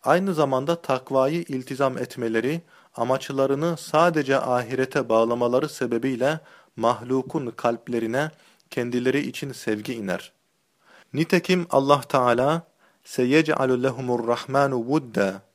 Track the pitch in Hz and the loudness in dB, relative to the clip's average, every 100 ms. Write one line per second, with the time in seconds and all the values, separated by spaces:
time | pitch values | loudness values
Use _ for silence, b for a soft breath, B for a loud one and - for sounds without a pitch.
0 | - 160 196 160 143 131 143 170 - 131 | 4 2 2 0 2 2 0 -4 0 -2
1 | - 135 131 165 - 131 127 135 139 127 | 0 2 2 0 -4 -8 -8 -2 -2 -2
2 | 123 - 117 113 120 165 - b b - | -8 -6 -2 0 0 -4 -8 b b -6
3 | 120 131 - 139 135 139 165 165 - 151 | -2 -2 -2 -2 0 2 0 -4 0 2
4 | 175 160 135 135 123 123 117 127 131 143 | 4 2 0 0 2 -2 -2 -2 0 -2
5 | 120 113 113 120 120 127 151 - 123 117 | 2 2 2 2 2 0 -2 -4 -2 -2
6 | 131 127 127 156 B B B - 113 120 | -2 0 0 -2 B B B -2 0 0
7 | 120 131 131 160 127 113 120 117 - 120 | -2 -2 -2 -6 -6 -2 -2 -2 -4 -4
8 | 113 123 151 - b b _ - 120 123 | -2 -2 -4 -6 b b _ -6 -2 -2
9 | 123 160 139 120 143 123 - 107 107 120 | 0 0 -2 -8 -10 -8 -4 -4 -4 -8
10 | 98 90 - _ _ _ _ _ b b | -4 -6 -6 _ _ _ _ _ b b
11 | b 135 165 185 - 185 170 135 139 143 | b -4 2 0 2 0 2 2 4 2
12 | 135 139 123 120 135 160 - _ b b | 4 2 4 4 2 0 -4 _ b b
13 | - - 123 147 156 151 131 127 131 131 | -12 -2 2 4 4 0 2 2 0 -2
14 | 127 120 113 120 - 135 139 127 117 151 | -2 -2 0 -2 0 0 2 0 0 -2
15 | 131 107 95 98 _ | -2 -2 0 -2 _